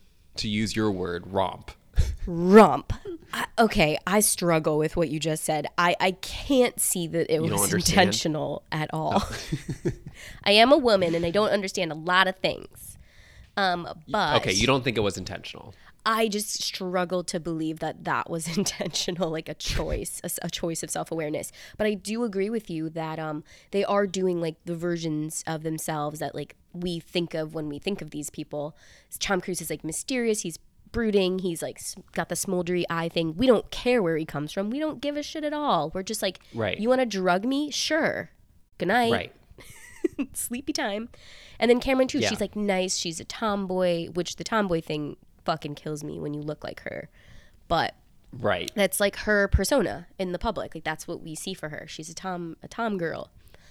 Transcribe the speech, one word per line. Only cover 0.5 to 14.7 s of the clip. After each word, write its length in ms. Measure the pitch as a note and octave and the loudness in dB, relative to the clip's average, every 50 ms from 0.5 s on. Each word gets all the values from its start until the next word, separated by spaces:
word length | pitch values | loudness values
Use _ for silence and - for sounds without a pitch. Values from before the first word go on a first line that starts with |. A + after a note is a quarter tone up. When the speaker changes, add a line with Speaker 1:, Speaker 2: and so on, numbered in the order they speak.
| G#2 G#2 A2 G2 - | 0 2 0 2 2
Speaker 1:
your 160 | A2+ A2 G#2+ | 2 2 2
word, 340 | G2 F2+ F#2 F2 F2 F2 F2+ F#2+ | 2 0 -2 -2 -4 -6 -6 -2
romp. 400 | F#2+ G2 F#2 F2+ F2+ - - - - - _ _ - | 0 0 0 0 -2 -6 -12 -16 -18 -20 _ _ 2
<laughs> 300 | - - - - - - | 2 2 2 0 -4 -6
Speaker 2:
Romp. 680 | G3 F3 E3 F3 F#3 G3 A3 G#3 D#3+ B2+ C#3 - - - - - G#4 E4+ - - - - | -4 -2 0 6 10 12 12 12 12 8 2 -2 -4 -6 -6 -6 -10 -10 -10 -12 -10 -6
I, 120 | - - - - - | -6 -6 -2 2 4
okay, 380 | A#3 G#3+ - G#3 E3 D3+ D#3 - - F3+ | 4 4 6 4 4 4 2 0 -2 2
I 140 | F#3+ G#3+ | 2 4
struggle 560 | G3+ - - - F3+ E3+ E3 D#3+ D3+ E3 D3+ D3+ | 4 2 2 2 2 4 4 4 4 2 2 2
with 180 | D#3 D#3+ - | 2 0 0
what 140 | F3 E3+ C3+ | 0 0 0
you 100 | D3 D#3+ | 0 -2
just 240 | D3+ E3 D#3 D#3 - | -2 -2 -2 -2 -2
said. 240 | - D#3 D3+ D3 - - - | -2 -2 -2 -2 -2 0 2
I, 180 | F3 F3+ - - | 2 2 4 2
I 120 | - F#3+ | 2 0
can't 680 | F#3 - - - - - - - C#4+ B3+ A#3+ - - - | 0 -2 -6 -10 -8 -8 -2 4 4 6 6 4 2 0
see 260 | - - - F#3+ E3+ D#3 | -2 0 0 -2 -2 -2
that 220 | D#3+ E3+ D#3 - | 0 0 0 2
it 20 | - D3+ | 2 2
Speaker 1:
You 80 | D#3+ D#3+ | 2 2
don't 20 | |
Speaker 2:
was 120 | G3+ G3+ G3+ | 2 0 2
Speaker 1:
understand? 340 | F#3+ F#3+ G3+ F3 - - G3+ | 2 2 2 2 4 6 6
Speaker 2:
intentional 640 | F3+ F#3+ G3+ - - E3+ D3+ D3+ C#3+ - - - - - | 6 6 4 2 0 -2 -2 -2 -2 -4 -6 -8 -6 -6
at 180 | D#3 D#3 D#3 - - | -4 -4 -4 -2 -4
all. 280 | D#3 D#3 D3+ - G3 - | -2 0 2 2 2 0
Speaker 1:
Oh. 120 | - - - - - E3 - - - C#3+ - - | 0 -4 -8 -6 -6 -6 -6 -6 -8 -8 -4 -4
<laughs> 60 | D#3+ - - - - - | -4 -4 -4 -10 -16 -16
Speaker 2:
<laughs> 280 | - - - - - - | -16 -16 -16 -16 -4 2
I 60 | G3+ | 6
am 200 | G3+ G#3+ A#3 B3+ | 8 8 10 10
a 60 | D4 D#4+ | 8 6
woman 360 | B3+ A#3+ G#3+ F#3+ F3+ E3+ E3 | 8 6 6 6 4 2 2
and 100 | E3+ F3 | 2 0
I 60 | E3+ | 2
don't 180 | E3 G3+ G#3+ G3+ | 2 2 4 4
understand 420 | - G#3 G3 F#3+ - G3+ F3+ D#3+ | 2 0 0 -2 -4 -4 -4 -4
a 40 | D3 | -4
lot 320 | D#3+ D#3 F3+ F3+ F#3 F#3+ F#3 | -4 -2 2 4 6 6 4
of 100 | F#3+ - | 2 0
things. 600 | - E3 - - - - - - - - - - - - - - - - - - - - _ G#3 | 0 -2 -2 -4 -8 -16 -18 -18 -18 -18 -18 -20 -20 -20 -20 -20 -20 -20 -20 -20 -20 -8 _ 0
Um, 300 | G3 F#3 F3 F3 E3+ - - E3+ - - | 0 0 0 -2 -4 -8 -12 -14 -8 -2
but 300 | - G#3+ F#3 D3+ D3 - | 0 2 2 4 4 4
Speaker 1:
Okay, 160 | - - F#2+ | 4 2 2
you 120 | G2 A2 | 4 4
don't 180 | A#2+ | 4